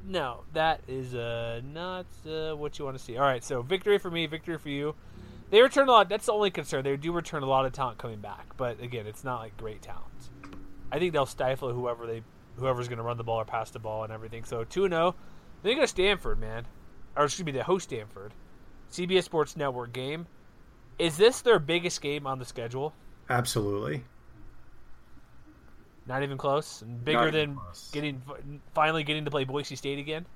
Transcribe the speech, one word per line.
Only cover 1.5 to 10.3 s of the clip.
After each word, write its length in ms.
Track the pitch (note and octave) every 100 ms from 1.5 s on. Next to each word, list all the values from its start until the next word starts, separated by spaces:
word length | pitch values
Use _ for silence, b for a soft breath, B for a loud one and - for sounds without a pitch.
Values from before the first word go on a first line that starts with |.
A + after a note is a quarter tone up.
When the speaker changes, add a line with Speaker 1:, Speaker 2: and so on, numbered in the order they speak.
| A#2
Speaker 1:
not, 420 | C3 D3+ F3+ F#3 F3+ -
uh, 300 | D#3 D#3 D#3
what 240 | D3+ D3 -
you 60 |
wanna 160 | C#3+ C3
see. 160 | - A#2
All 80 |
right, 180 | C#3 B2+
so 200 | - C3+
victory 360 | B2+ F#3+ G#3 G3+
for 120 | F#3
me, 160 | E3+ D#3+
victory 320 | D#3 - D#3+
for 100 | D3+
you. 260 | C#3+ D3 D#3 B B B B B
They 100 | G3+
return 280 | C4 C4+ C4+
a 20 |
lot. 180 | A#3 F#3+
That's 180 | G#3 -
the 60 |
only 180 | G#3 G3+
concern. 340 | F3+ D3 C#3+
They 120 | C3+ C#3
do 160 | D#3
return 300 | E3+ E3 D#3+
a 40 | C3+
lot 200 | C3 C3
of 60 |
talent 260 | B2+ C3 A2+
coming 220 | B2 A2
back, 360 | G#2 G2 - -
but 240 | B2 A2
again, 260 | B2 B2 G#2+
it's 180 | G#2
not, 160 | C3+ B2
like, 160 | A2 G#2
great 260 | A2 G#2+
talent. 240 | - - - - -